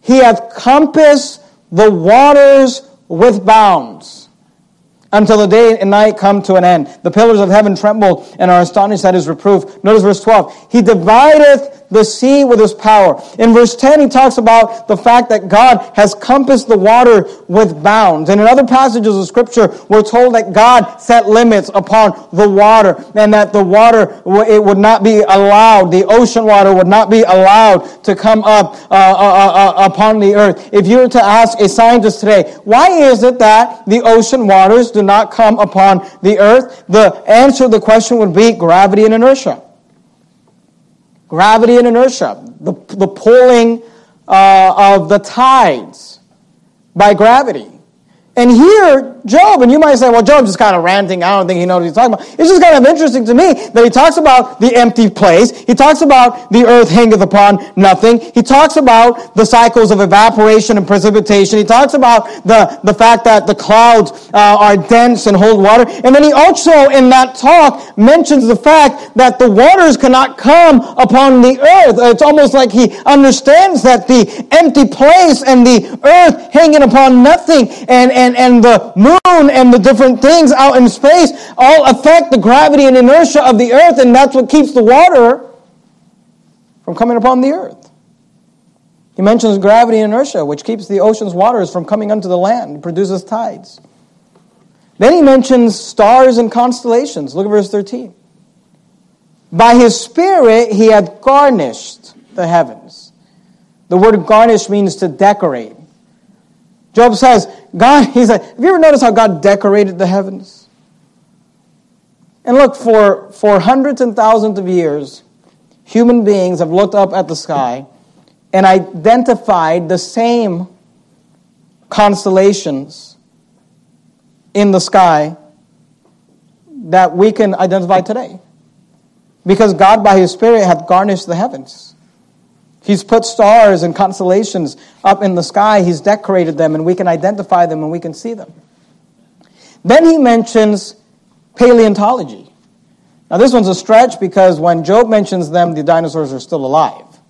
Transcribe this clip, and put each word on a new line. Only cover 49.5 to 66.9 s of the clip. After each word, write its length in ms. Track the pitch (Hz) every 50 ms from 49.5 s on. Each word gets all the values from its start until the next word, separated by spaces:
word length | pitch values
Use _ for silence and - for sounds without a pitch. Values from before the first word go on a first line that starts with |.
| 403 285
and 100 | 247 240
you 80 | 269 311
might 180 | 320 302 277
say, 120 | 226 262 247
"Well, 120 | 233 233
Job's 280 | 214 185 294 294 254 196
just 100 | 175 -
kinda 200 | 220 208 185 175
ranting. 440 | 165 175 190 202 196 175 190 180 170
I 140 | 180 202
don't 100 | 196 185
think 120 | 170 185 170
he 60 | 180
knows 140 | 180 180 180
what 60 | 170
he's 80 | 165 143
talking 200 | 220 247 254 214
about." 140 | - - - -
It's 120 | - - 330
just 120 | 381 349
kind 140 | 349 339 311
of 100 | 269 247
interesting 400 | 285 339 294 320 285 226 262 226
to 80 | 220 240
me 200 | 254 359 370 262 - - - -
that 100 | 233 233
he 60 | 240
talks 280 | - 254 294 330 311
about 420 | 339 311 294 254 254 233 - - -
the 160 | 208 254 240
empty 340 | 247 240 226 233 233 226 185
place. 420 | - - 208 185 165 180 240 240
He 220 | - - - - 240
talks 280 | - 269 302 302 302
about 500 | 320 277 277 254 247 247 240 - - -
the 140 | 190 240 247
earth 240 | 226 240 240 226 170
hangeth 300 | 160 226 240 220 214 190
upon 440 | 196 190 190 208 202 202 208 196 - - -
nothing. 420 | 185 196 190 185 - 214 226 233 233
He 240 | - - _ 233 -
talks 320 | - 262 277 311 302 311
about 580 | 311 277 247 226 226 233 247 240 - - - _
the 100 | 196 226
cycles 440 | 220 247 233 233 233 233 240 220 185
of 120 | 214 190
evaporation 760 | 202 170 196 202 214 - 285 220 214 220 220 220 - - 226
and 80 | 202 180
precipitation. 720 | 147 208 196 165 214 202 214 - - 208 202 196 196 220
He 60 | 214 202
talks 300 | - 226 247 285 269 294
about 340 | 277 254 240 233 220 - - - - -
the, 340 | 185 226 220 196 - - - -
the 100 | 208 196
fact 300 | - 226 226 233 226 -
that 240 | 233 220 208 190
the 80 | 185 202
clouds, 560 | - - - 214 220 233 240 233 220 196 - - - - - -
uh, 240 | 208 208 208 208 208
are 180 | 208 208 202
dense 480 | 190 - - 233 233 240 247 240 196 -
and 100 | 214 202
hold 260 | 180 202 220 220 202 190
water. 220 | 208 220 240 240 233 - - -
And 100 | 247 262
then 80 | 285
he 120 | 294 302 294
also, 560 | 294 311 370 381 - - 339 330 294 277
in 200 | 277